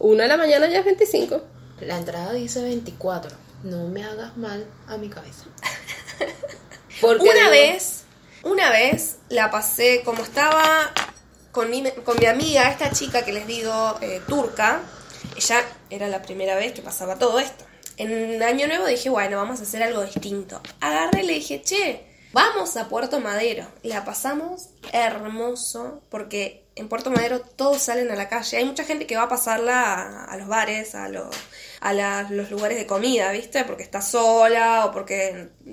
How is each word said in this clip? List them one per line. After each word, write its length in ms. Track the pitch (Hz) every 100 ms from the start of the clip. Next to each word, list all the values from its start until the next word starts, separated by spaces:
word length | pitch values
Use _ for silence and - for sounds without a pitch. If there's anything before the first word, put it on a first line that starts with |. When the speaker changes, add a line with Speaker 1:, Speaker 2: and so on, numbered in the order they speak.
| 214
Speaker 1:
Una 180 | 220
de 60 | 233
la 80 | 311
mañana 300 | 311 294 320
ya 120 | 359
es 60 | 381
veinticinco. 560 | 381 415 - - 311 - - - -
Speaker 2:
La 180 | - 175
entrada 360 | 170 170 180
dice 280 | 247 240 254
veinticuatro. 680 | 247 240 233 - 180 180 151 - - -
No 240 | 190 175 170
me 160 | 196
hagas 320 | 214 214 233 240
mal 300 | 220 202 214 - -
a 100 | 214
mi 120 | 208
cabeza. 360 | - - - - - - - - - - -
Speaker 3:
<laughs> 840 | - - - - - - - -
Speaker 2:
Porque 220 | 233 226
Speaker 3:
Una 100 | 392
Speaker 2:
digo 160 | 427 415
Speaker 3:
vez, 540 | 285 294 370 - - - - - -
una 260 | 330 381 320
vez 480 | 220 254 - - - -
la 200 | 240 214
pasé 500 | 214 214 - 240 247
como 200 | 240 233
estaba 680 | 226 277 302 311 311 311 302 - - - - _ -
con 180 | 247 226
mi, 140 | 247 269 254
con 140 | 240 233
mi 60 | 226
amiga, 420 | 240 320 277 262
esta 220 | 277 285
chica 320 | - 277 247 233
que 80 |
les 140 | 208 214
digo, 500 | 233 220 220 220 214
eh, 200 | 202 185 -
turca. 540 | 285 233 - 214 311 - - - - - -
Ella 280 | - 233 240 - -
era 180 | 202 202
la 140 | 190
primera 340 | 190 190 190 190
vez 180 | 226
que 80 | -
pasaba 360 | 156 - 185 185
todo 220 | 240 233
esto. 240 | 269 - - - - -
En 440 | 214 226 226 226
Año 240 | 233 269 294
Nuevo 180 | 330 381
dije, 220 | - 262
"Bueno, 280 | 233 196 202
vamos 220 | 208 247
a 40 |
hacer 180 | 208 220
algo 200 | 233 226
distinto". 580 | 196 196 208 202 190 190 - -
Agarré 420 | 294 302 339 370
y 40 | 370
le 60 |
dije, 280 | 302 - 277
"Che, 420 | - 392 359 - - _ -
vamos 420 | 254 440 427 339 233
a 100 | 214
Puerto 300 | 226 262 285
Madero". 460 | 220 202 233 220 - -
La 200 | 233 214 202
pasamos 640 | 208 262 294 339 370 - _ -
hermoso, 1120 | 233 226 214 214 220 233 247 - 233 247 294 -
porque 560 | 214 202 208 196 - _ -
en 140 | 220
Puerto 200 | 226 262
Madero 300 | 247 233 247
todos 420 | - - 269 277
salen 300 | 240 240 247
a 40 | 202
la 120 | 196
calle. 300 | 233 233 233
Hay 80 | 262
mucha 180 | 277
gente 240 | 302 302 -
que 80 | 226
va 80 |
a 60 | 240
pasarla 520 | 247 233 226 233 247 226
a, 320 | 185 196 202 -
a 120 | 190
los 100 | 196
bares, 460 | 220 208 214 220 202
a 120 | 196
lo-, 220 | 196 - - - - - -
a 140 | 202
la-, 340 | 202 202 202 202
los 220 | 202 202
lugares 260 | 208 208 233
de 80 | 208
comida, 460 | 196 247 240 190
¿viste? 320 | 202 - 277
Porque 200 | 233 -
está 180 | - 196
sola 840 | 202 240 226 226 226 226 226 226 214
o 60 |
porque 580 | 196 196 196 190 180 175 _ -